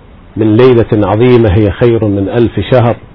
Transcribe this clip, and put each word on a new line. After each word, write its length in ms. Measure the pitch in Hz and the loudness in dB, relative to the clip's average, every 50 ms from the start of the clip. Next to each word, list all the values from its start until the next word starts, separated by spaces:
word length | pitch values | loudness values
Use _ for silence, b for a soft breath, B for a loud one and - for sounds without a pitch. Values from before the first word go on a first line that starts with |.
| - - - - - - - | -20 -20 -20 -20 -20 -12 -6
من 200 | 104 110 110 107 | -4 -2 0 2
ليلة 520 | 113 123 131 120 113 107 - 117 107 101 92 | 2 4 4 4 2 0 0 -2 -2 -2 0
عظيمة 400 | 104 107 123 127 123 120 113 107 | 0 0 2 2 2 2 2 2
هي 200 | 87 113 107 101 | 0 0 0 0
خير 340 | 98 - 127 120 117 110 110 | -2 0 0 0 0 0 -2
من 240 | 104 98 101 98 95 | -2 -2 -2 -4 -4
ألف 320 | 98 120 117 104 - 104 95 - | -2 -2 -2 -2 -4 -6 -4 0
شهر 240 | 127 123 117 117 107 - - - | 0 0 0 0 -2 -6 -10 -20